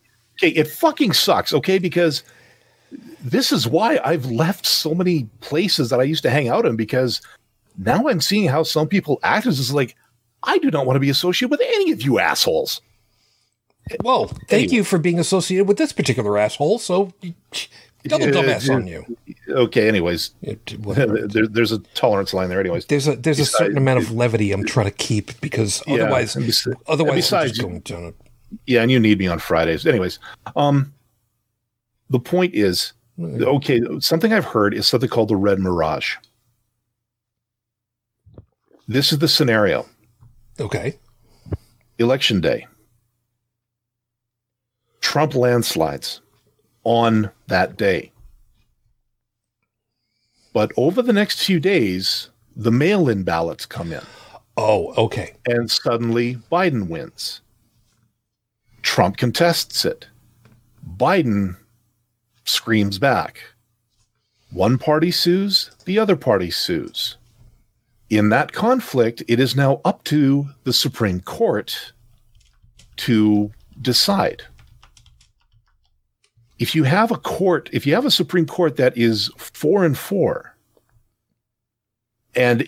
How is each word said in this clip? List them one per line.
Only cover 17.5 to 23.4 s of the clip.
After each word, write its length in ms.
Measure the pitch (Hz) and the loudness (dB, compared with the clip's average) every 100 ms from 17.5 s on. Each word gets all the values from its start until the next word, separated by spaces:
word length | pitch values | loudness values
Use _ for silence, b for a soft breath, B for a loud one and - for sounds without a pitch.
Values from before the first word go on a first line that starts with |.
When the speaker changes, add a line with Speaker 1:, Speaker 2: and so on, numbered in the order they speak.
| - B B B _ | -14 B B B _
Speaker 2:
double 220 | - - - | -2 0 2
Speaker 1:
Yeah, 40 | |
Speaker 2:
dumbass 360 | 135 - - 131 | 2 2 0 0
Speaker 1:
yeah. 80 | 135 | 0
Speaker 2:
on 100 | 90 | -2
you. 200 | 85 120 117 - - - | -10 -14 -16 -16 -16 -4
Speaker 1:
Okay, 380 | - 117 123 107 | 0 2 4 2
anyways. 440 | 101 87 85 - - | 2 0 -2 -6 -12
Speaker 2:
Yeah, 140 | - 107 - | -12 -12 -12
t-, 100 | 107 | -12
whatever. 480 | 104 98 117 107 107 | -4 0 0 0 -2
Speaker 1:
<laughs> 0 | |
There, 200 | 110 110 | 0 0
there's 240 | 110 110 | 0 0
a 80 | 107 - - | -2 -8 -2
tolerance 380 | 123 101 95 | 2 2 0
line 160 | 95 92 | -2 -2
there 100 | 92 | -2
anyways. 260 | 95 87 - | -2 -4 -2
Speaker 2:
There's 220 | 147 143 | -2 0
a, 80 | 120 | -2
there's 240 | 160 | -2
a 40 | 143 | 0